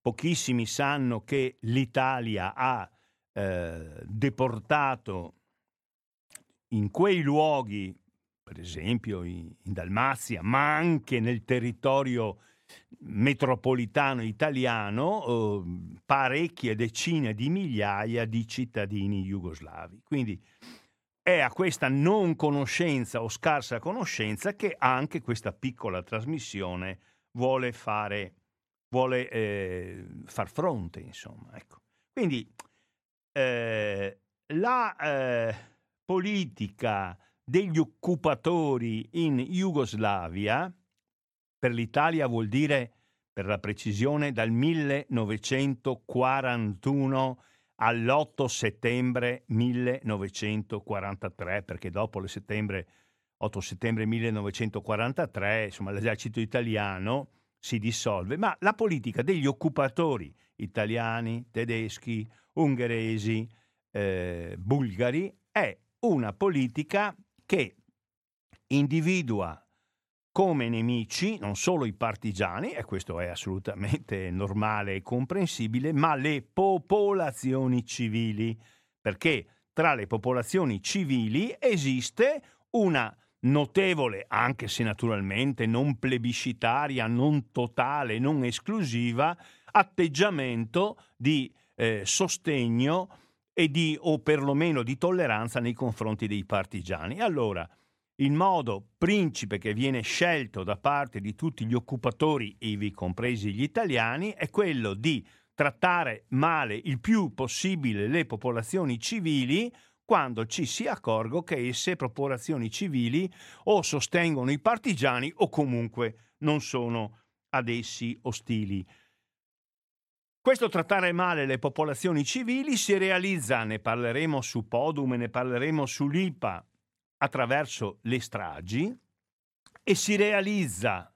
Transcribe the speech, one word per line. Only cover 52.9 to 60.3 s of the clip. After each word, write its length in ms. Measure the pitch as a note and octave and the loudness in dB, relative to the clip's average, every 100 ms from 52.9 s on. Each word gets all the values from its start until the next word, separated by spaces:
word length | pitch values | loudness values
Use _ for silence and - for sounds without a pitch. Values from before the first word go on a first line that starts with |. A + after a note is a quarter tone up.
| _ _ _ _ _ | _ _ _ _ _
otto 220 | G#2+ G#2 | -6 -4
settembre 440 | - F2+ A#2 A2+ A2 | -8 -6 -2 -2 0
millenovecentoquarantatré, 1600 | A2+ A#2 G#2+ G2+ G2 A2+ G#2 G2 G#2+ A#2 C3+ D#3 - G2 A2 G#2+ | 0 0 -2 -4 -4 -4 -4 -4 -2 0 -2 -4 -2 0 0 -2
insomma, 260 | - G2 | -6 -6
l'esercito 480 | G2 A2 G#2+ B2 A2 | -2 -2 -2 -4 -4
italiano 880 | A2+ B2+ A#2 G#2+ G#2 F#2+ G2 C3 C3 _ _ _ | -2 0 0 0 -2 -2 -2 -2 -4 _ _ _
si 200 | - A#2+ | -4 -2
dissolve. 580 | G#2+ A2+ - G2+ F2+ D3 | -2 -2 0 -2 -2 -2
Ma 200 | G#3 - | -2 2
la 140 | F#3+ | 0
politica 480 | G#3 A3 D#3+ A#2+ A2 | 2 0 0 -2 -2
degli 240 | B2+ F#3 C#3 | 0 2 2
occupatori 880 | C3 E3 C3+ C#3 A#2+ E3 B2+ D#2 | 0 -2 2 0 2 -2 -2 -6